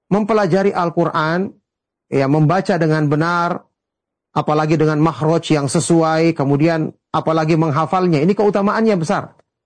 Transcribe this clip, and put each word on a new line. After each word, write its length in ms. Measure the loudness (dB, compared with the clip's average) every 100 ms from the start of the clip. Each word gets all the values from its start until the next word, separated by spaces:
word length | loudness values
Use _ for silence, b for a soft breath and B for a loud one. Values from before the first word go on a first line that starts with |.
| _
mempelajari 640 | -2 0 0 2 0 0
Al-Quran, 800 | -2 -2 -2 -2 -2 -2 -2 -6 -10 _ _ _ _ _
ya, 240 | -2 0
membaca 480 | 2 2 2 0 0
dengan 240 | 0 0 0
benar, 560 | 0 0 -2 -2 -6 -12 _ _ _ _ _ _
apalagi 480 | -4 -2 0 0 0
dengan 240 | 2 2
makhraj 480 | 0 0 -2 -2 0
yang 160 | -2 0
sesuai, 640 | -2 0 2 2 2 0
kemudian 640 | 0 0 2 2 0 -4 -10 _
apalagi 480 | -4 -2 0 0 0
menghafalnya, 640 | 0 -2 0 0 2 2
ini 80 | 2
keutamaannya 640 | 2 0 2 0 0 0 0
besar. 400 | 0 -4 -6 _ _ _